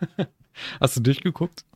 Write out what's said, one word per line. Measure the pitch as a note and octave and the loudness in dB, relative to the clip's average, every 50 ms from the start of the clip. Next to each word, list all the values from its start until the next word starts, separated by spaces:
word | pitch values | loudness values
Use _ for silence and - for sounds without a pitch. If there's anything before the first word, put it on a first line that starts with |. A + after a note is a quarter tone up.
| F3 - - - F3 | -8 -6 -4 -4 -4
<laughs> | - _ _ - _ _ - - - - - | -4 _ _ -20 _ _ -14 -12 -12 -2 0
Hast | C3+ C3 - | 0 2 2
du | B2 | 4
durchgeguckt? | A2+ B2+ C#3 - - F#3 - - E3+ F3 - - - _ _ | 4 4 2 4 0 -2 -2 -2 -4 -4 -4 -12 -20 _ _